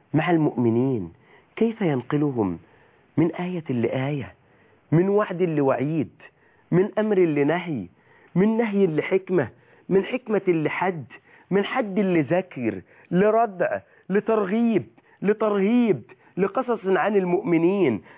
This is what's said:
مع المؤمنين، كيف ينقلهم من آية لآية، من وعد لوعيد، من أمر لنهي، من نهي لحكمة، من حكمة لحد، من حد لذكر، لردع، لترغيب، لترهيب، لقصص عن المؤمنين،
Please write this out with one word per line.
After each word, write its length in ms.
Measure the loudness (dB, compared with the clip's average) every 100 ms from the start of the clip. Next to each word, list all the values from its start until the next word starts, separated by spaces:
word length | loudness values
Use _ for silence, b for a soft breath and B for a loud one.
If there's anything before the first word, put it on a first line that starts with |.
| b
مع 160 | -2 2
المؤمنين، 840 | 2 2 0 0 2 0 -2 -6 -14 b b b -2
كيف 240 | -2 0
ينقلهم 800 | -2 -2 -2 -2 -2 -2 -2 -4 b b b b b -2
من 180 | 0
آية 300 | -2 -6 -8 -6
لآية، 640 | -4 -2 -2 -4 -6 -8 -16 b b b b b
من 160 | 0 2
وعد 340 | 0 0 -2
لوعيد، 800 | -2 0 0 0 -2 -4 -6 -10 -20 b b b b
من 280 | 0 2 0
أمر 200 | 0 2
لنهي، 680 | 2 2 0 0 -4 -8 -8 b b b b
من 220 | 0 2 2
نهي 300 | 0 2 2
لحكمة، 600 | 0 -2 -2 0 -2 -2 b b b b
من 160 | 0
حكمة 440 | 0 -6 -4 -2 0
لحد، 560 | 0 -2 -2 -4 -4 -12 -20 b b b
من 140 | -2
حد 340 | 0 -4 -2 -2
لذكر، 840 | 0 0 0 -2 -2 -6 -6 -6 -12 b b
لردع، 680 | 2 4 4 0 0 -2 -2 b b b
لترغيب، 800 | -2 0 0 0 0 2 0 -2 _ b b
لترهيب، 800 | -2 0 0 2 2 2 2 0 -4 -20 b -4
لقصص 500 | -2 -2 -4 -4 0
عن 300 | 0 2 0
المؤمنين، 840 | 2 0 2 2 2 2 2 0 B